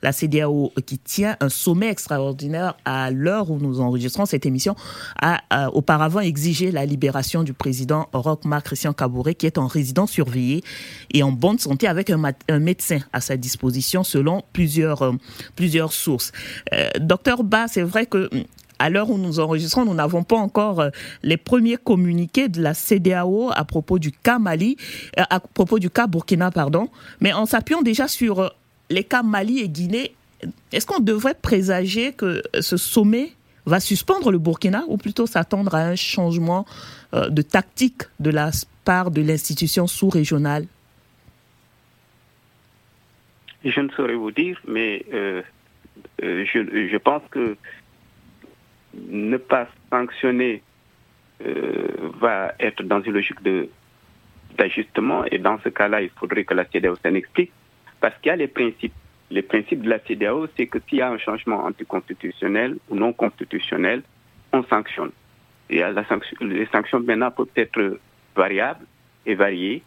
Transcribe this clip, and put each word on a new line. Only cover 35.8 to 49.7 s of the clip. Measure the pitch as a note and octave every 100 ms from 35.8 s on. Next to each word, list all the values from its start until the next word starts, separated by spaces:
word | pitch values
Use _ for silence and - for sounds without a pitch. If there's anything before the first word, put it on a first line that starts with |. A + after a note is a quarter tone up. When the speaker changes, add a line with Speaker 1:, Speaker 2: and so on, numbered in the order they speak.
Speaker 1:
un | E3 F#3
changement, | - - F3 E3+ E3 F3+ - - - - -
euh, | - -
de | D3+
tactique | D3 G3 - - B3+ - - _
de | D3+
la | D3+ D3+ D3+ - _
part | - F3+ F3+
de | D3+
l'institution | D3+ D#3+ - D3 E3 - F3
sous-régionale ? | - G3 F3+ D3+ D3+ D3 D3+ D#3+ _ _ _ _ _ - _ _ _ _ _ _ _ _ _ _ _ _ _ _ _ _ _ _ _ _ _ - -
Speaker 2:
Je | C3 C3+
ne | C#3
saurais | - B2+ A#2
vous | G#2+
dire, | G#2+ F3 F3+ -
mais, | A2 A2+ G2+ -
euh, | A2+ G2 F#2 - _ _ _ - - - -
euh, | F#2 F2+ G2
je, | A#2 G2+ G#2 F#2+
je | G2+
pense | - D3+ -
que | C#3 A#2+ G#2 - - _ _ _ _ - _ - _ _ _ _ G2+ F#2+
ne | G#2 G#2+ B2+
pas | B2+ C3 A#2+